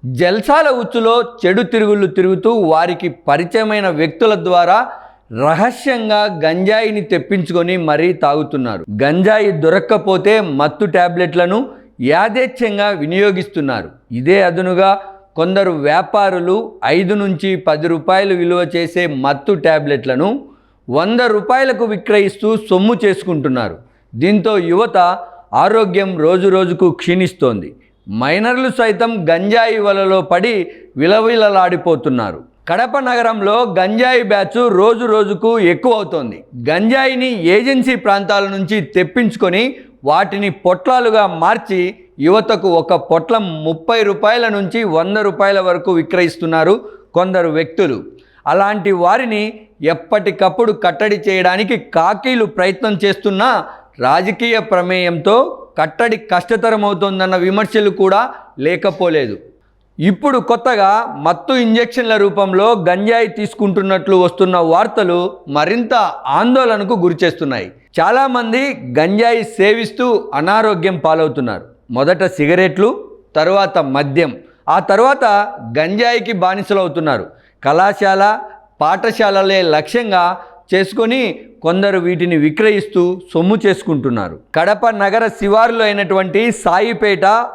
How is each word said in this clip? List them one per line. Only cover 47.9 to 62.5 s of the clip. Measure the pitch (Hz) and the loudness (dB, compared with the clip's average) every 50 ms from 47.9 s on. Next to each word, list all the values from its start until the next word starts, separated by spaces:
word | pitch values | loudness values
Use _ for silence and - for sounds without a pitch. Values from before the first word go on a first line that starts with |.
| 127 98 92 - - - _ _ _ _ _ - 151 | 0 -4 -8 -14 -20 -20 _ _ _ _ _ -2 0
అలాంటి | 185 196 202 214 214 170 202 196 180 175 | 2 2 0 -2 -2 0 0 0 2 2
వారిని | 175 202 247 262 233 214 208 208 214 220 - - _ _ _ 135 156 170 | 2 2 2 0 -2 -2 -4 -4 -6 -8 -12 -20 _ _ _ -2 -2 -2
ఎప్పటికప్పుడు | 165 - - 214 214 202 208 190 - 190 185 - - 233 214 208 - - 180 | -2 -4 -2 -2 0 0 -2 -2 0 0 0 2 0 0 0 0 0 -2 -2
కట్టడి | 170 180 214 214 208 196 156 196 | 0 0 0 0 0 -2 -2 -2
చేయడానికి | 190 185 180 180 185 190 214 190 247 190 - - - 170 | 0 2 2 2 2 0 -2 -2 -2 -4 -6 -4 -2 0
కాకీలు | 165 180 214 202 - 254 254 240 220 180 - - | 2 2 0 -2 -2 -2 0 0 0 -2 -2 -2
ప్రయత్నం | 180 190 190 190 - 220 208 170 196 | -2 -2 -2 -2 -4 -4 -4 0 0
చేస్తున్నా | 196 190 196 - 208 196 190 214 262 240 190 - - - - - _ _ - 120 | -2 -2 0 -2 -4 0 0 0 0 0 0 -4 -6 -16 -20 -20 _ _ -4 0
రాజకీయ | 127 143 170 190 196 214 - 240 233 226 220 214 220 | 2 2 2 0 -2 -4 -2 -2 0 0 0 0 0
ప్రమేయంతో | 202 180 175 180 185 185 180 175 170 160 143 190 208 240 277 349 - - - - _ - | 0 0 0 0 -2 0 0 -2 -2 -2 0 2 2 4 2 0 -4 -14 -18 -12 _ -2
కట్టడి | 151 156 - - 247 233 220 214 220 - | -2 -2 0 -2 0 0 0 -4 -4 -2
కష్టతరమవుతోందన్న | 185 175 175 - 226 220 233 226 220 214 208 202 202 170 196 196 190 190 185 185 185 185 175 | -2 -2 0 -2 -4 0 0 0 0 0 0 -2 -2 -2 -2 -4 -2 -2 -2 0 0 0 0
విమర్శలు | 185 196 202 214 - - 220 208 202 185 190 | 0 0 0 -2 0 0 0 0 0 0 2
కూడా | 196 190 190 202 240 254 - - - - _ - 131 | 2 2 4 2 0 -2 -6 -14 -20 -20 _ -4 -2
లేకపోలేదు. | 156 180 180 196 202 165 - 180 175 160 151 135 113 101 - - - _ _ _ _ _ _ _ _ _ - 147 190 | -2 -2 0 -2 -4 -2 0 -2 0 0 0 0 -2 -6 -10 -14 -20 _ _ _ _ _ _ _ _ _ -2 0 0
ఇప్పుడు | 254 - - 294 262 247 - - | 0 0 0 0 0 0 0 0
కొత్తగా | 240 233 240 254 240 208 196 190 202 220 233 - 226 143 143 | -2 0 0 -2 0 2 2 2 2 2 -2 -4 -8 -4 -2
మత్తు | 160 - - - - 262 254 240 | -2 -2 -2 -2 -2 0 0 2
ఇంజెక్షన్ల | 226 220 233 240 233 240 262 240 226 220 214 202 | 2 2 2 0 0 -2 -4 -2 0 2 2 2
రూపంలో | 202 170 202 196 190 | 0 2 0 -2 2